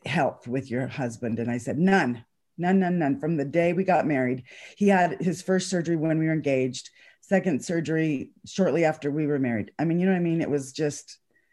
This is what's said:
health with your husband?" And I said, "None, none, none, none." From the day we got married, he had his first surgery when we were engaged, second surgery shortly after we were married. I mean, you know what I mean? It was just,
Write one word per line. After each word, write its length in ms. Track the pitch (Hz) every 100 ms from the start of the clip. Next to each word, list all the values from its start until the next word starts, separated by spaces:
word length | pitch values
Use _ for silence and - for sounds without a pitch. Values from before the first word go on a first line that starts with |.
| -
health 420 | 156 131 - 123
with 240 | 131 113
your 160 | 120 127
husband?" 520 | - 123 113 120 113
And 120 | 117
I 60 | 120
said, 200 | 127 123
"None, 460 | 185 190 131 120 - _ _ -
none, 220 | 175 190
none, 180 | 180 180
none." 220 | 143 139
From 160 | 156 165
the 80 | 139
day 280 | 165 170
we 100 | 175
got 240 | 185 170 135
married, 360 | 139 123 127 - - - -
he 100 | 202
had 340 | 190 170 -
his 200 | 175 156
first 280 | - 185 180
surgery 280 | 180 160 165
when 200 | 160 160
we 100 | 160
were 60 |
engaged, 580 | 160 143 131 127 127 - _ - _
second 460 | - 190 185 127 -
surgery 640 | 170 151 160 160 135 - _ -
shortly 400 | - 180 156 160
after 260 | 156 143
we 160 | 147 147
were 120 | 143
married. 320 | 131 113 95 -
I 60 |
mean, 160 | 160 170
you 60 | 185
know 80 |
what 60 | 180
I 20 |
mean? 200 | 170 165
It 80 | 135
was 220 | 143 135
just, 480 | - 151 - - - _ _ _